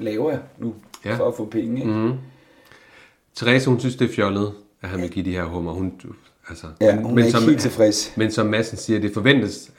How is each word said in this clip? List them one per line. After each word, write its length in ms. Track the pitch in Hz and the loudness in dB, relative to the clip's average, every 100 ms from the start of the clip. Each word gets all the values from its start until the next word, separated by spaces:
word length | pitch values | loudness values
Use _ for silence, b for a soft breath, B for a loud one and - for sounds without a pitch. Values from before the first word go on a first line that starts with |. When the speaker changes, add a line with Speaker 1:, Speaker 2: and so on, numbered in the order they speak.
Speaker 1:
lave 360 | 113 107 151 135 - - | -6 -2 -2 -4 -8 -10
nu 160 | 113 110 - - 101 | -10 -10 -16 -12 -6
Speaker 2:
Ja. 100 | 117 | -2
Speaker 1:
for 100 | - | -2
at 80 | - | -2
få 80 | 107 | -4
penge, 320 | 113 113 127 | -4 -2 -2
ikke? 120 | 120 | -2
Speaker 2:
Mhm. 220 | 107 117 131 b b b b b b b b b b _ - | 0 0 -2 b b b b b b b b b b _ -2
Therese, 340 | 120 131 131 | 2 4 4
hun 100 | 123 | 2
synes, 160 | 127 123 | 0 0
det 140 | - | 0
er 40 | |
fjollet, 380 | - 101 98 104 101 - _ | 2 0 0 -2 -6 -18 _
at 80 | 95 | -10
han 120 | 92 | -6
vil 80 | 87 | -6
give 160 | 98 90 | -4 -4
de 60 | |
her 120 | 90 | -4
hummer. 280 | 85 87 85 | -4 -6 -6
Hun, 200 | 87 95 - - - _ _ - | -4 -6 -8 -16 -20 _ _ -18
altså, 180 | 85 80 - | -16 -16 2
Speaker 1:
Ja, 140 | 110 107 | 4 4
Speaker 2:
men, 100 | 113 | 2
Speaker 1:
hun 100 | 120 | 4
Speaker 2:
men 60 | |
Speaker 1:
er 40 | 117 | 4
ikke 120 | 117 | 4
Speaker 2:
som, 100 | 113 | 4
Speaker 1:
helt 120 | 147 | 4
tilfreds. 520 | 123 - 107 104 - - | 2 4 4 2 -4 -2
Speaker 2:
men 140 | 110 | -2
som 140 | 117 113 | 0 0
Madsen 300 | 107 110 101 | 0 -2 -6
siger, 220 | - 107 | -2 0
det 140 | 101 | 0
forventes, 580 | 107 110 143 104 - - | 0 2 2 0 -6 -16